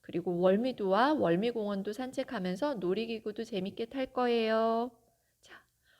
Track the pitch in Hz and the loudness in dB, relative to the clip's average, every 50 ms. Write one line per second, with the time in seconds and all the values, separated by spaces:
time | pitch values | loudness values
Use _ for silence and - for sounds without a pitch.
0 | _ - - 170 170 185 175 175 180 185 190 202 240 262 247 254 214 190 185 202 | _ -6 -6 -4 -2 -2 0 4 6 6 6 6 2 0 -2 -2 0 2 4 4
1 | 240 285 311 269 208 170 170 175 208 240 240 233 208 202 202 196 196 208 214 262 | 4 4 4 2 4 4 4 4 2 0 -2 -2 -2 -2 -2 -4 -4 -6 -6 -6
2 | 254 254 262 - 262 - 262 220 185 180 180 185 285 294 285 208 180 175 185 202 | -8 -8 -6 -6 -6 -4 -6 -4 -2 -4 -2 -2 -2 -2 -2 -2 0 0 0 0
3 | 226 226 233 220 - 214 208 - 233 220 233 190 185 202 - - 233 226 - 269 | -2 -4 -6 -6 -6 -8 -6 -6 -8 -6 -4 -4 -4 -4 -6 -6 -8 -6 -4 -6
4 | 262 262 - - 247 240 240 233 226 220 220 220 226 226 226 226 233 254 - _ | -6 -4 -2 0 0 2 2 2 2 2 2 2 2 2 2 0 -2 -4 -8 _
5 | _ _ _ _ _ _ _ _ _ - - - _ _ _ _ _ _ _ _ | _ _ _ _ _ _ _ _ _ -20 -20 -20 _ _ _ _ _ _ _ _